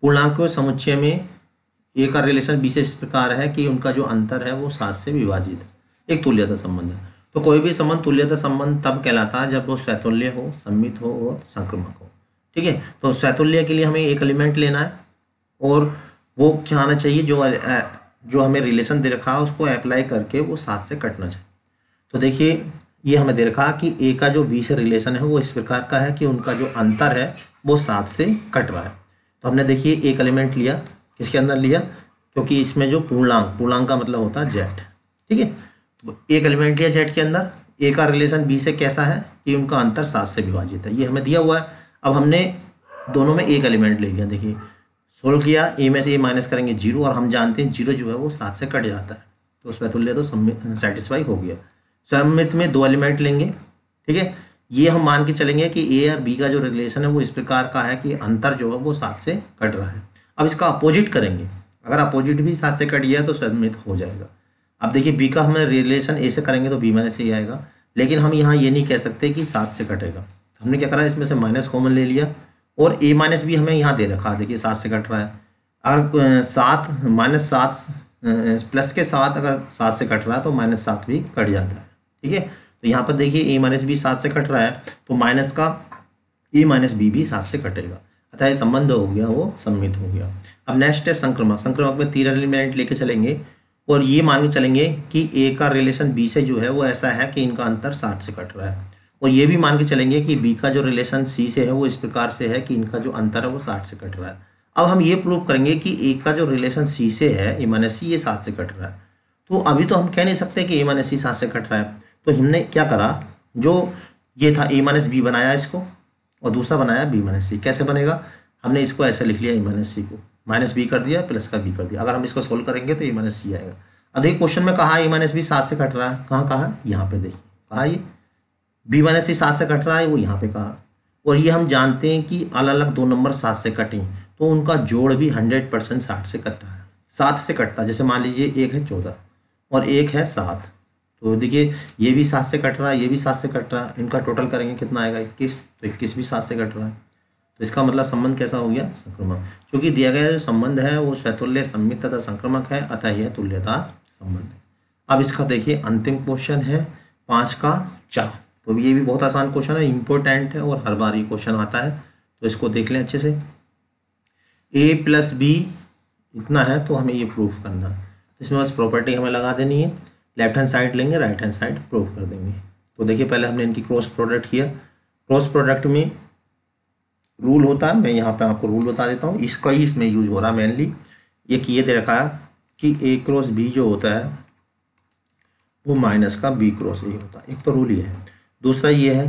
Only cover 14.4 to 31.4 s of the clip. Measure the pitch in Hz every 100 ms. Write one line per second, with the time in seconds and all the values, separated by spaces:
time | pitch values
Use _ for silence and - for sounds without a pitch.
14.4 | 147 147 147 143 175 - - _ _ _
15.4 | _ _ 139 147 147 - - _ _ -
16.4 | 151 151 - 147 143 147 147 147 147 143
17.4 | 135 120 127 139 - - - _ 117 139
18.4 | 135 139 123 117 113 147 127 123 131 139
19.4 | 147 - 147 123 123 127 131 113 104 139
20.4 | 151 156 - 101 - 147 113 - 90 92
21.4 | - _ _ _ _ _ _ 123 131 135
22.4 | 156 160 - - - _ 143 147 135 117
23.4 | 113 139 143 151 165 - 131 127 143 151
24.4 | 131 120 120 135 117 113 123 123 151 147
25.4 | - 120 110 123 123 135 139 143 143 123
26.4 | 127 120 123 117 110 107 143 123 92 -
27.4 | - _ 143 147 147 101 101 - 180 214
28.4 | - 131 113 87 92 - _ _ _ _
29.4 | 123 135 135 131 156 156 139 131 127 131
30.4 | 131 131 123 165 - - _ - 113 143